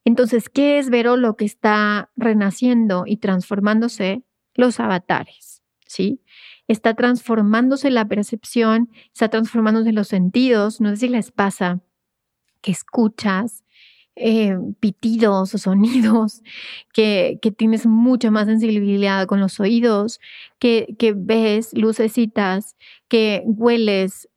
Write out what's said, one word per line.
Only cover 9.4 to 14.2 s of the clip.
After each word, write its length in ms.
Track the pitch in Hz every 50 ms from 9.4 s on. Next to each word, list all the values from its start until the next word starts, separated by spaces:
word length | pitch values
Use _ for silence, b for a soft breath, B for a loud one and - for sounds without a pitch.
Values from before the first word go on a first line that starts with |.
| 226 220 - 233 220 214 220 226 226 226
los 160 | 220 214 196 -
sentidos. 720 | 214 190 180 185 - 240 254 262 240 214 202 214 214 -
No 100 | 220 208
sé 60 | 208 208
si 120 | 247 247
les 220 | 247 226 202 -
pasa 500 | - - 202 196 - - 190 180 175 180 - _ _ _ _ _ _ _ _ _ _ _ _ _ _ _
que 100 | - -
escuchas, 920 | 175 - - - - 254 226 214 214 - - 208 190 185 233 233 - - b b b b b b b b b b _
eh, 400 | -